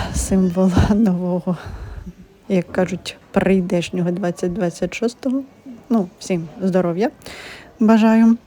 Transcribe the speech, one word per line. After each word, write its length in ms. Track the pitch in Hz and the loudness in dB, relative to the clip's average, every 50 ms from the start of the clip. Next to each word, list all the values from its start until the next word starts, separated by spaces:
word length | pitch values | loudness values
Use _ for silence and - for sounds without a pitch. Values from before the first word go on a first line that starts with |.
| - - - | -4 -4 -4
символ 560 | - - - 208 190 185 185 170 185 190 190 175 190 | -4 -2 0 2 2 2 2 2 2 2 2 4 4
<laughs> 140 | 196 190 208 | 4 4 4
нового, 640 | 202 233 196 180 175 180 180 175 180 - 190 175 156 - - - - - - - - - - - - - - _ _ _ - | 2 2 2 0 0 -2 -2 -2 -2 -2 -4 -6 -6 -6 -12 -14 -14 -14 -14 -14 -16 -16 -16 -18 -20 -20 -20 _ _ _ -2
як 240 | 202 180 170 - - | -2 -2 -2 -2 -2
кажуть, 460 | - 185 170 190 175 - - - - - - | -2 -2 -2 -2 -6 -10 -12 -16 -16 -12 -4
прийдешнього 800 | - 196 190 185 196 196 175 175 185 175 165 - - 180 175 175 | -2 0 2 2 2 2 2 0 -2 -2 -2 -2 -4 -4 -2 -2
двадцять 420 | 175 180 202 175 175 - - 180 175 | -2 -2 -4 -4 -4 -4 -4 -4 -4
двадцять 420 | 220 190 170 170 - - 180 - | -2 -4 -4 -4 -4 -6 -6 -4
шостого. 480 | - 226 233 233 - - 269 247 277 269 - - - - 269 240 - - - | -2 -4 -4 -4 -4 -4 -4 -4 -4 -6 -8 -14 -20 -20 -20 -20 -14 -6 -2
Ну, 200 | 233 226 185 180 - - | 0 0 0 -2 -6 -12
всім 300 | - - 190 170 165 160 - - | -6 -4 -4 -4 -4 -6 -10 -6
здоров'я 500 | 185 190 175 185 175 175 165 175 214 294 - - - - - - - - - - - - - - | -4 0 0 0 0 0 0 0 -2 -2 -4 -6 -18 -20 -18 -18 -18 -18 -20 -20 -20 -12 -4 0
бажаю. 560 | 233 214 226 220 214 220 220 226 226 226 226 233 _ | 4 4 6 6 6 6 6 6 6 6 4 4 _